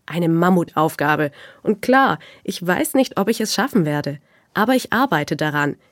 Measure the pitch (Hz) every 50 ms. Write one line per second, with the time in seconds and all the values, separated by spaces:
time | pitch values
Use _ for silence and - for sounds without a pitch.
0 | _ - 151 170 170 165 165 165 170 180 190 180 165 - - 151 156 160 - -
1 | 147 147 151 147 151 143 - - - - - _ - - 214 202 - - 247 269
2 | 269 233 160 156 - - - - - - - - 175 170 180 - 320 - - 269
3 | 262 - - - 196 202 233 - 220 208 - - 208 277 - 220 165 147 147 147
4 | 143 147 143 - - _ _ _ _ _ _ 190 208 226 262 254 - - - 220
5 | 269 277 - 151 147 - 165 139 156 156 143 147 147 143 127 - _ _